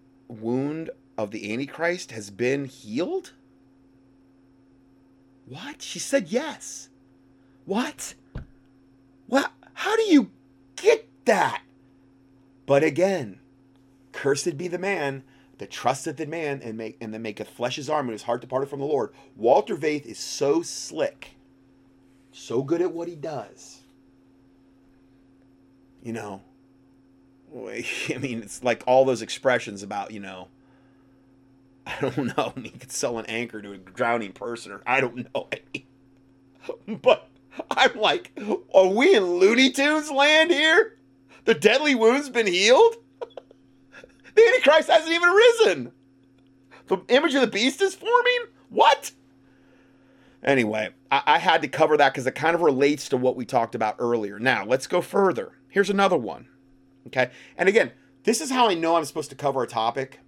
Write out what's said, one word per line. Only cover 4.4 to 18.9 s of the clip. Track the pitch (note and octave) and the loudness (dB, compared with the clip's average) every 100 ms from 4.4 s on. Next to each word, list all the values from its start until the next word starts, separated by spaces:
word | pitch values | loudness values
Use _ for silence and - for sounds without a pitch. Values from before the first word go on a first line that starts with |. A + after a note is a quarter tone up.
| _ _ _ _ _ _ _ _ _ _ - | _ _ _ _ _ _ _ _ _ _ -20
What? | C#3 C4 D4+ | -16 -16 -16
She | - F3 | -14 -12
said | - C#4 D#3+ | -2 -2 -2
yes. | A#3 D#4 - - - - _ _ _ _ _ _ _ | -6 -6 -12 -16 -18 -20 _ _ _ _ _ _ _
What? | - G3 D4 - - - _ - - _ _ _ _ _ _ _ - | -6 -4 -4 -8 -16 -16 _ -16 -16 _ _ _ _ _ _ _ -2
What? | C4+ - _ - | -2 -2 _ -20
How | - F#4+ A4 | -10 -4 0
do | |
you | A4 D4 F#3+ _ _ _ _ - | 4 4 4 _ _ _ _ -2
get | - - - _ | 2 2 0 _
that? | - G3+ C#3 - _ _ _ _ _ _ _ _ _ _ | 0 0 0 -4 _ _ _ _ _ _ _ _ _ _
But | - C#3 | 0 2
again, | D#3+ D3 F#3+ F#3 A2 F#2 _ _ _ _ _ _ _ | 2 0 0 -2 -6 -14 _ _ _ _ _ _ _
"Cursed | - C#3 C#3+ F3 C#3+ | -6 -2 -2 -2 -6
be | F3+ | -8
the | F3 | -6
man | F#3+ F#3+ C#3 C3+ - _ _ - | -6 -4 -4 -8 -14 _ _ -20
that | G2+ | -16
trusteth | - A#2+ C3+ E3 D#3 | -6 -4 -4 -6 -8
in | D3 | -8
man | E3+ D3+ C#3 | -8 -6 -8
and | A2+ A2 | -10 -10
make, | A2 - | -12 -12
and | A2 | -12
that | A2 | -10
maketh | A2+ G2+ G#2 | -10 -10 -12
flesh | - B2 C#3 | -8 -6 -6
his | C#3 | -6
arm | D3+ B2+ | -4 -4
and | |
his | G#2+ | -8
heart | - B2 | -6 -6
departed | B2+ B2+ C#3 | -4 -6 -6
from | C#3 | -6
the | |
Lord." | C#3+ | -4